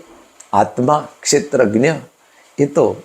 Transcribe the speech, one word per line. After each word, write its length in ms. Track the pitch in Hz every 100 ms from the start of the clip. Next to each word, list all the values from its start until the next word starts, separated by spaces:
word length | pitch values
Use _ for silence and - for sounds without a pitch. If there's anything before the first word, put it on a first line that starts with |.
| - - _ _ -
આત્મા 540 | 101 107 - 127 151 - -
ક્ષેત્રજ્ઞ 720 | - 143 - 135 113 110 143 147 123 _ _ _ _ -
એ 80 | 139
તો 300 | 156 110 95